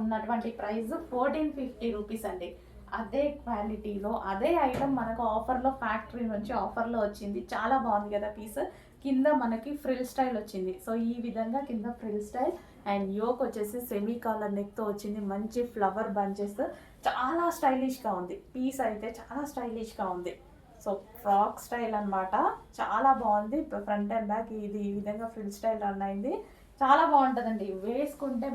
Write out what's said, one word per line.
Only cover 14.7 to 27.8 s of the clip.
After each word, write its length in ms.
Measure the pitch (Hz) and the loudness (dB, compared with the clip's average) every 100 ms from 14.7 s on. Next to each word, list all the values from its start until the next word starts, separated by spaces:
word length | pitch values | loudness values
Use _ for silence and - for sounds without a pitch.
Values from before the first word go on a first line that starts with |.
| - 214 | -2 -2
వచ్చింది. 300 | 202 208 214 202 | -2 -4 -4 -4
మంచి 280 | 196 226 247 240 | -2 -2 -2 -2
ఫ్లవర్ 340 | 220 196 202 208 202 | 2 2 2 0 0
బంచెస్, 440 | 196 196 202 220 302 - - - - | 0 0 -4 -2 -4 -4 -18 -2 -2
చాలా 380 | 254 262 330 339 339 | 2 2 2 2 4
స్టైలిష్‌గా 540 | 285 262 262 - 220 185 | 2 4 2 0 -2 -2
ఉంది 160 | 180 185 - | -4 -8 -10
పీస్ 260 | 254 262 269 226 | -2 -2 0 -2
అయితే, 240 | 208 226 240 | -2 -6 -10
చాలా 240 | - 254 294 | -10 -6 -6
స్టైలిష్‌గా 560 | 262 233 226 220 - 190 180 | -4 -6 -6 -8 -4 -2 -2
ఉంది. 180 | 175 - - - - - | -6 -8 -16 -20 -20 -8
So, 60 | 214 196 - - | -4 -4 -6 -6
ఫ్రాక్ 400 | 202 196 220 - - | 4 6 4 0 -6
స్టైల్ 280 | 240 226 214 | -2 0 0
అన్నమాట, 340 | 202 190 190 208 349 440 - - | 0 0 2 2 2 0 -10 -6
చాలా 320 | 220 214 269 240 | -2 4 6 6
బాగుంది. 360 | 226 208 214 285 302 202 208 | 6 4 2 -2 -2 -4 -2
ఫ్రంట్ 280 | 208 208 226 | 0 0 0
and 80 | 208 | 0
బ్యాక్ 180 | 214 220 220 208 | -2 -2 -6 -6
ఇది 140 | 208 202 | -4 -2
ఈ 60 | 202 | -2
విధంగా 280 | 202 214 226 | -4 -4 -6
ఫ్రిల్ 200 | 226 202 202 | -6 -8 -2
స్టైల్ 260 | 226 220 202 | 0 0 -2
రన్ 200 | 196 196 | -2 -2
అయింది. 240 | 196 240 403 - - - - | -2 -2 -4 -6 -18 -20 0
చాలా 240 | 262 294 320 | 6 8 8
బాగుంటుందండి, 560 | 294 262 247 226 214 202 185 | 8 6 4 0 -2 -2 -4